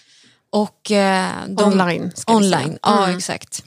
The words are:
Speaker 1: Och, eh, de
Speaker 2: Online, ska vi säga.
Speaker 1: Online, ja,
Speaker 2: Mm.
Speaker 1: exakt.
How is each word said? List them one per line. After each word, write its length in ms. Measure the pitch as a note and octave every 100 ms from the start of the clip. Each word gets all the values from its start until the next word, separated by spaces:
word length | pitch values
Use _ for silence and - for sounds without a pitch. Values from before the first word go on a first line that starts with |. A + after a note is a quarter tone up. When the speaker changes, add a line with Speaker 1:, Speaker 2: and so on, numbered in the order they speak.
| _ _ _ _ _
Speaker 1:
Och, 400 | G#3 G#3 _ -
eh, 400 | G#3 G3 F#3+ F#3 - -
de 160 | F#3+ G#3
Speaker 2:
Online, 400 | G3 F3 E3 F3 -
ska 220 | - A3+
vi 60 | G3
säga. 100 | E3+
Speaker 1:
Online, 200 | C#3+ -
ja, 220 | - G#3
Speaker 2:
Mm. 120 | F#3+ F3+
Speaker 1:
exakt. 440 | - - - -